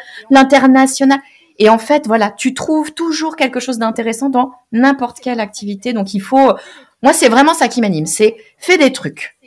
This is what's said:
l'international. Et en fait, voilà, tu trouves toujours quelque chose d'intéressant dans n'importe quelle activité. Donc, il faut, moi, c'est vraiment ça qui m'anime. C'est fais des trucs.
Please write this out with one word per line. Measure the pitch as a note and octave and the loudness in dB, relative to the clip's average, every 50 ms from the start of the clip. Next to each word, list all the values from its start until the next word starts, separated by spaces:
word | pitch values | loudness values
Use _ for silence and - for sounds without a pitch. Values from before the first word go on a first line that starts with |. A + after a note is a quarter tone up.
| - - - - - - | -4 -16 -20 -20 -2 4
l'international. | C4+ C4+ C4+ C4 C#4 C#4 C4 C4+ B3+ C4 C4 C4 C4 - C#4 C4+ C#4 C#4 - _ _ _ _ _ _ _ | 4 4 6 6 4 4 4 4 4 4 4 2 0 0 0 0 0 0 -4 _ _ _ _ _ _ _
Et | G#3 G#3+ | 4 4
en | A3+ A3+ | 4 2
fait, | A3+ - D4 D4 D4+ | 0 0 -2 -2 0
voilà, | G#3+ A3 A3+ G#3+ G#3+ G#3 | 0 -2 0 0 -2 -4
tu | - - C4 C4 | -4 -6 -6 -6
trouves | - - - D#4 D#4 D4+ - | -6 -4 -2 -2 -2 -2 -4
toujours | - - E4+ E4 D#4 D4+ D#4 D#4+ D#4+ | -8 -8 -6 -6 -4 -4 -6 -6 -4
quelque | D#4+ C#4+ B3+ B3+ B3+ | -4 -4 -4 -4 -6
chose | B3 - B3+ A3+ | -6 -6 -6 -4
d'intéressant | A3+ A3+ A3+ - A3+ A3+ A3+ A3+ C4+ C#4 | -4 -4 -4 -4 -6 -6 -6 -4 -6 -2
dans | C4 B3 B3+ C4 - _ _ _ | 0 -2 -2 -2 -6 _ _ _
n'importe | - A3+ B3+ C4+ C4+ C4+ B3+ A#3 - - | -2 0 2 2 2 0 -4 -10 -10 -10
quelle | - B3+ B3 A3+ | -8 -8 -6 -6
activité. | G#3+ G#3 - - G#3 G3+ G3+ G3 - B3 | -6 -8 -10 -12 -10 -10 -10 -8 -8 -6
Donc, | A#3 A3 G3 G3 - | -6 -6 -6 -6 -6
il | G3 | -8
faut, | G3 - C4 C4+ C4+ B3+ F#3+ - - - - - - _ _ _ | -6 0 2 4 4 4 2 0 -6 -20 -20 -20 -20 _ _ _
moi, | - C4 | 0 0
c'est | D#4+ - D#4+ B3 | 2 4 2 2
vraiment | A3+ B3 C#4 D#4 E4 | 4 4 4 2 2
ça | E4 C#4 A3+ | 0 -2 -2
qui | A#3+ B3+ | 0 -2
m'anime. | A3+ G3+ F3+ D3+ D#3 | -2 0 -2 -2 -4
C'est | - - - G#3+ A3 A3 - - _ _ _ | -6 -2 0 0 0 0 -4 -18 _ _ _
fais | - - F4+ F4 | -2 -2 2 2
des | D4 B3+ | 2 2
trucs. | - - - D3 - - - - _ _ _ | 0 -2 -12 -12 -12 -12 -18 -18 _ _ _